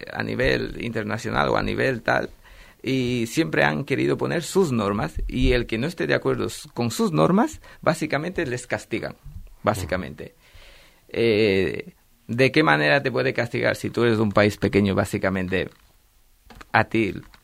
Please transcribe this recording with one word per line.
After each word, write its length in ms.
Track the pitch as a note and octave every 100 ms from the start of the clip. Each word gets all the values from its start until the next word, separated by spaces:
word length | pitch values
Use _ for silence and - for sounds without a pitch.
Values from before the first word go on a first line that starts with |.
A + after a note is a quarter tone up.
| -
a 100 | -
nivel 600 | A2 A2 C3 B2 A2 -
internacional 640 | A#2 A2+ G#2 A2 A2+ B2 C#3
o 80 | G#2+
a 60 |
nivel 400 | G2+ G2+ B2+ A#2
tal, 260 | - B2+ - - - - - -
y 440 | - C3 B2 B2 A2+
siempre 360 | D#3 D#3+ D3+
han 200 | C#3+ D3+
querido 340 | C#3 B2+ C#3 C3+
poner 240 | B2+ E3+
sus 300 | - F#3+ E3+
normas, 420 | A#2+ G2+ G#2 D#3 - -
y 260 | B2+ C3
el 120 | B2
que 140 | A#2 A2+
no 80 | D3
esté 200 | F3 D#3
de 60 |
acuerdo 360 | B2 C3+ B2 G2+
s-, 200 | - -
con 160 | - A#2
sus 220 | - A3+
normas, 500 | D3+ D#3+ F#3+ D#4 - - -
básicamente 640 | - E3 D3+ C#3 E3 F#3
les 220 | D3 B2 -
castigan, 500 | G#2+ - G#2 C#2 - - - - -
básicamente. 720 | G#2 G#2+ E2+ F#2 C#2+ D2 - _ _ - - - - _ -
Eh, 840 | - A2+ G#2 A2 F#2+ E2+ - - _ _ _ -
¿de 260 | A#2 C3
qué 100 | D#3+
manera 400 | D#3 D3+ D3 C#3+
te 80 | C3+
puede 220 | A#2+ C3
castigar 420 | A#2+ A#2+ A#2+ A#2+
si 140 | G#2 G#2+
tú 160 | A2+
eres 140 | A#2 A2
un 140 | G#2+
país 260 | G2+ G#2 -
pequeño? 360 | G2 G2+ G2+
Básicamente, 760 | F#2+ F#2+ G#2 F#2+ F#2+ F2+ F#2 - - _ _ _ _ _ _ _ - -
a 120 | A2
ti 300 | G#2+ A2+ G2 - - -